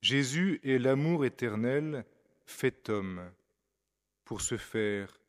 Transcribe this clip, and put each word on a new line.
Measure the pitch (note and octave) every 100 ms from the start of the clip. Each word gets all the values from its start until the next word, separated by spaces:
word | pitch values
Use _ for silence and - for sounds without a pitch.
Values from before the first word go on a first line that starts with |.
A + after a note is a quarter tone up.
Jésus | - C3+ C3+ D3 F#3+ D3+
est | C#3 C3
l'amour | B2 C3+ D3+ E3+ C3
éternel | - A#2+ G#2+ A#2 C3+ D#3 C#3+ A2 _ _ _ -
fait | - C3+ - -
homme | G#2 F#2+ F#2 F2+ F2+ _ _ _ _ _ _ _ _
pour | - G#2+
se | - A#2
faire | - A2+ G#2+ G#2 G2 -